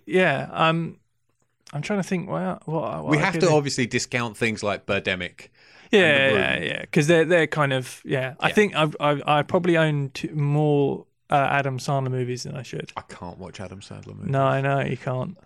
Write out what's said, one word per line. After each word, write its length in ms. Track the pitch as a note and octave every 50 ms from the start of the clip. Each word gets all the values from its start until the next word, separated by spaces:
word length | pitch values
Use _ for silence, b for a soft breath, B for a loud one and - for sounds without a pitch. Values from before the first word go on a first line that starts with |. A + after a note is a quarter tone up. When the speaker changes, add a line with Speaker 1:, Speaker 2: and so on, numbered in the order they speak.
| -
Speaker 1:
yeah, 420 | - - F#3 F#3 D#3+ C#3 C3+ C3+ -
um, 480 | - - D#3+ D#3+ D#3+ E3 E3 - - _ _ _ _ _ _ _ _ _ _ _ _ _ _ - -
I'm 80 | C#3+
trying 180 | D3 - G#3 G3
to 80 | F3 -
think 220 | F#3+ F3 - -
what, 360 | D#3 E3 F#3 F#3 - - - D#3
what, 360 | D#3+ D#3 - - - D#3 D#3
what 40 | D3+
Speaker 2:
We 100 | D#3 D3+
Speaker 1:
I 40 |
Speaker 2:
have 120 | F3 G3 F3
Speaker 1:
did 80 | E3
Speaker 2:
to 60 | F#3 E3+
Speaker 1:
in 60 | D3+
Speaker 2:
obviously 340 | D3+ C#3+ C#3 - - B2 G#2+
discount 500 | - A#2+ - - - B2 A#2+ A#2 G#2 -
things 240 | A#2+ A2+ G#2+ G2 A2
like 220 | G2+ G2 F2 -
Birdemic 640 | - G2+ G2 F#2+ G2+ F#2+ F2+ F2 E2+ - - - - b b b b b b b b
and 0 |
Speaker 1:
Yeah, 380 | - G3+ F3+ D#3+ C#3+ C#3 C3+ C3+
Speaker 2:
The 60 | C3
Speaker 1:
yeah, 180 | C2 C2 C2+ C2
Speaker 2:
Room. 100 | C#2+ E2
Speaker 1:
yeah, 220 | - - - -
'cause 220 | - - E3+ D3 D3+
they're, 180 | F3 D#3+ E3
they're 220 | D3+ F3+ E3+ D#3 -
kind 260 | - D#3 D3 C#3 C3+
of, 280 | C3 B2+ - - - -
yeah. 300 | - D3 C3 B2+ C3 - -
I 100 | D3+ D3+
Speaker 2:
Yeah. 40 | -
Speaker 1:
think 220 | G#3+ G#3 F#3+ -
I've, 200 | D3 D#3 D3+ D3 -
I've, 220 | C#3+ D3 D3 C#3 -
I 160 | - D3+ D3
probably 340 | C#3+ - - F3+ F3 F#3 E3+
own 360 | D#3+ D#3+ D#3 D3 C#3+ C#3 C3+
t-, 180 | - - - -
more, 760 | - D3+ C#3+ C#3+ D3 D3 D3+ D3+ D3 C#3+ C#3+ C3+ C3 E2 - _ _ _ _ -
uh, 180 | D3 C#3+ C3+ -
Adam 280 | C#3 C#3 C#3 C#3 C3 B2+
Sandler 320 | - - C#3+ C#3 C3 B2+
movies 320 | B2+ B2+ B2 A#2+ B2+ A#2+ -
than 120 | D3 C#3+
I 60 | C#3 B2
should. 300 | - - - - - -
Speaker 2:
I 60 | -
can't 360 | - _ - - F#2 F2 F2+ -
watch 220 | F#2 F2 - -
Adam 220 | G2 F2+ F#2+ G2
Sandler 340 | - - G2+ G2+ G2+ G2+ G2+
movies. 160 | G2+ G2+ -
Speaker 1:
No, 120 | C3+ C3+ C3+
I 180 | C3+ C3+ C3+
know, 180 | C3+ C#3 C#3 C#3
you 160 | C3 - - -
can't. 400 | - C3+ B2+ B2+ C3+ - - - _